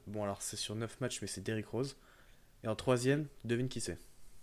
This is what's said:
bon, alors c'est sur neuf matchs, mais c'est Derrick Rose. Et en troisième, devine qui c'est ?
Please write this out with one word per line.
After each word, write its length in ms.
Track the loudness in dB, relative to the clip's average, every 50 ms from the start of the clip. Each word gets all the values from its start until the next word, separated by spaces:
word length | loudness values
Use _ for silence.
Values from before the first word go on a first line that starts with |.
| -8 -6
bon, 160 | -4 -2 0
alors 180 | 0 0 -2
c'est 160 | -4 -6 -4 -4
sur 180 | -4 -2 -2
neuf 240 | -2 -2 -4 -2 -4
matchs, 220 | -2 -2 -2 -4
mais 60 | -4 -4
c'est 120 | -6 -4
Derrick 260 | -2 0 0 0 -2 -2
Rose. 280 | 0 0 0 0 -4 -10 -18 -20 -20 -20 -20 -20 -20 -20 -20 -20 -20 -6 -2
Et 40 | -2
en 60 | -2 2
troisième, 500 | 4 6 6 6 6 6 4 4 2 -2 -6 -8 0
devine 240 | 0 2 2 2 0
qui 140 | -2 -2
c'est ? 160 | -4 -4 -4 -6 -8 -16 -16 -16 -16 -14 -14 -14